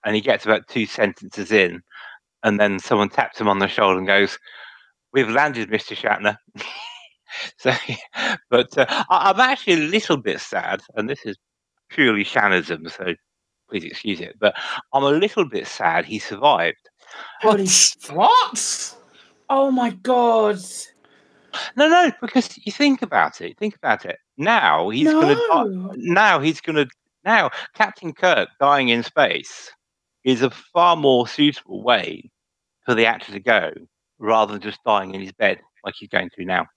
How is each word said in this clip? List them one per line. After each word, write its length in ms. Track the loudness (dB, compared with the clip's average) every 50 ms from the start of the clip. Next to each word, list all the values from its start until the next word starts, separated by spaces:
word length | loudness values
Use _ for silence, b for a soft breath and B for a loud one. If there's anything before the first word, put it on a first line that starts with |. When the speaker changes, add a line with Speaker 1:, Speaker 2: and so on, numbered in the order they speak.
| -4
Speaker 1:
and 100 | -2 -2
he 60 | -2
gets 240 | 0 0 0 0 2
about 240 | 0 0 0 -2 _
two 180 | -6 -6 -6
sentences 640 | -6 -2 -2 -2 -2 -2 -6 -18 -18 -12 -12 -6 0
in, 320 | 2 2 2 2 0 -8 _ B B B B B B B B _ _ _ -2
and 160 | -2 2 2
then 180 | 2 0 0 -4
someone 300 | -2 0 2 2 2 2
taps 320 | 0 -2 -4 -4 -4 -4
him 80 | 0 0
on 100 | 2 2
the 80 | 0 -2
shoulder 300 | 0 2 2 2 2 0
and 80 | 0
goes, 320 | 2 2 2 2 0 -2 -10 B B B B B B B B B B B B _ _ _
"We've 160 | 0 0 2
landed, 380 | 0 0 0 0 -2 -6 -6 -4
Mister 240 | -4 -6 -6 -6 -14
Shatner." 400 | -6 -2 -2 -2 0 0 -2 -4 -4 _ _ _
<laughs> 80 | B B B B B B B B B B B B _ _ B B B B B B
So, 160 | _ -2 -2 -2 -2 -4 -8 -10 -10 -12 -16 B B B -4 -6 B B _
but, 260 | 0 0 0 0 0
uh, 80 | 0 0 B B B B B
I, 220 | 0 2 2 2
I'm 100 | 2 2
actually 320 | 2 0 0 -2 0 0 0
a 160 | 0 0 0
little 300 | -2 -2 0 0 -2 -2
bit 200 | 0 -4 -6 -6
sad, 440 | -8 -8 -8 -6 -4 -4 -6 -6 -8 _ -8
and 120 | -8 -6 -6
this 160 | -6 -10 -10
is 140 | -14 -14 _ _ _ _ _ _ _ _ _ _ _
purely 360 | -2 2 2 2 2 0 -2
Shanism, 680 | -2 0 0 2 2 2 0 0 -2 -8 -10 -10 -14 -14
so 200 | -10 -8 -8 -8 -8 _ _ _ _ _ _ _ _ _ _
please 140 | -10 -10 -10
excuse 360 | -10 -16 -12 -8 -8 -8 -8
it, 160 | -10 -16 -10 _
but 160 | -2 -2 0 B B B B B B _ -2
I'm 100 | 0 2
a 60 | 2
little 380 | 2 2 2 0 0 -2 -2 -2
bit 180 | -2 -8 -8
sad 380 | -8 -8 -2 -2 0 0 0 -4
he 140 | -4 -8 -10
survived. 720 | -8 -10 -10 0 2 2 2 2 0 -2 -4 _ _ _ _ B B B B B B B B B
Speaker 2:
Holy 260 | 2 2 2 2 2
Speaker 3:
What? 440 | 2 4 4 4 2 0 _ -14 -10 -2
Speaker 4:
What? 840 | 2 4 4 6 4 2 0 -4 -6 -6 -6 -6 -8 -8 -12 -14 -20 b b b b b b b b _ _
Speaker 2:
Oh 220 | 0 2 2 2
my 200 | 2 0 0 -2 -4 -6 _
God. 560 | 0 2 2 4 4 4 4 2 2 0 -2 -6 -12 -12 -14 -14 -14 _ _ _ B B B B B B B B B B B B B B
Speaker 1:
No, 120 | 2 4 6
no, 240 | 6 6 4 4 0 -4
because 360 | -12 0 0 0 0 0 -8 -14 -14
you 80 | -14 -2
think 300 | 2 2 2 2 2 -2
about 380 | -2 2 2 2 2 -2 -8
it, 180 | -14 -14 -10 _
think 180 | -6 -6 -6
about 280 | _ -2 -2 -2 -2 -2
it. 140 | -10 -10 -10 _ _ _
Now 520 | -4 0 2 2 4 4 4 2 2 0 0
he's 200 | 0 2 2 4
gonna 240 | 4 4 4 4 4
di-, 60 | 2 4 2
Speaker 2:
No. 440 | 2 2 2 0 -4 -8 -10 -10 -12
Speaker 1:
now 440 | -8 -4 0 2 4 4 4 4 2
he's 200 | 2 0 -2 -2
gonna, 260 | -6 -2 0 0 0 -2 -4 _ _ _ _ _ _
now 260 | 2 2 2 2 0 B B B B B
Captain 380 | -2 -2 -2 -2 -10 -12 -12 -6
Kirk 360 | _ 2 2 4 4 0 -2 _ _
dying 280 | 2 4 4 4 2 2
in 140 | 0 0 -2
space 680 | -4 _ 2 2 2 2 -4 -8 -10 -18 -18 -20 -20 -20 _ _ _ _ _ _ _ _ _ _
is 180 | 0 2 2 2
a 80 | -2
far 460 | -2 -6 -20 _ _ 2 4 4 2
more 300 | 4 4 4 4 4 2 -2
suitable 540 | 0 0 0 0 0 -2 -14 _ -14 -6 0
way 480 | 2 2 2 0 -4 -10 -12 -16 -20 _ _ _ _ _ _ _ _ _ _ _
for 100 | -2 2
the 120 | 2 4
actor 260 | 2 2 -2 -6 -14 -16
to 80 | -8
go 300 | 0 2 2 2 2 -2 -8 -12 -18 _ _ _ _ _ _ _
rather 340 | -2 2 2 2 2 0 -2
than 100 | -10 -10
just 160 | -12 -12 -6 _
dying 300 | 0 0 0 0 -4 -10
in 60 | -12
his 120 | -12 -14 -8
bed 260 | _ 0 0 0 -2 _ _ _ _ _
like 100 | -14 -14 -14
he's 100 | -16 -4
going 220 | -4 -4 -4 -4 _
through 100 | -12 -6
now. 200 | -4 -2 -4 -4 _ _